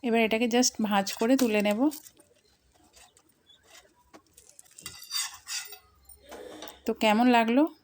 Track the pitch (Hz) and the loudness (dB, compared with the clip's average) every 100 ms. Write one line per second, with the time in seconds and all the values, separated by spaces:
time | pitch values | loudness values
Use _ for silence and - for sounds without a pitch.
0 | 262 226 220 220 240 240 247 - 214 202 | 0 0 0 0 0 2 0 -2 -2 0
1 | 196 - 226 269 247 214 208 208 285 - | -2 -4 0 2 2 0 0 0 -2 -2
2 | - _ _ _ _ _ _ _ _ _ | -18 _ _ _ _ _ _ _ _ _
3 | - _ _ _ _ - _ - _ _ | -20 _ _ _ _ -20 _ -20 _ _
4 | _ - _ _ _ - - - - - | _ -20 _ _ _ -20 -20 -20 -20 -20
5 | - - - - - - - - _ _ | -12 -10 -10 -12 -12 -12 -12 -20 _ _
6 | _ - - - - - - - - 220 | _ -20 -20 -20 -18 -18 -20 -14 -8 -2
7 | 220 214 247 240 226 240 320 - | 2 4 4 4 4 2 2 -2